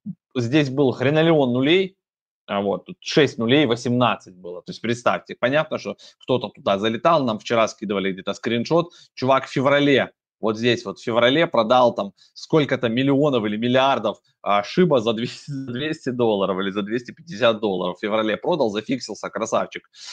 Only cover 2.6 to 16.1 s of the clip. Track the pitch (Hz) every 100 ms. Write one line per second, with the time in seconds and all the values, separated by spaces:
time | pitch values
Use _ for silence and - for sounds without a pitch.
2.6 | 101 92 - 92 - - 131 - 113 139
3.6 | 131 120 131 123 120 98 - 90 90 90
4.6 | - 90 113 120 120 90 - - 123 147
5.6 | 151 120 101 - - _ - 127 101 -
6.6 | - 98 110 113 165 165 127 107 - 117
7.6 | 107 - 101 101 95 92 92 98 - 117
8.6 | 113 165 170 - _ - 127 135 131 151
9.6 | 131 143 143 127 92 _ _ - 104 110
10.6 | 120 110 98 90 - 113 120 143 165 120
11.6 | 110 127 123 - 101 - _ - - 160
12.6 | 143 131 117 117 135 139 151 127 107 104
13.6 | 120 131 135 123 107 - _ _ 95 101
14.6 | 104 - 180 139 110 110 120 - - 139
15.6 | 135 123 151 156 -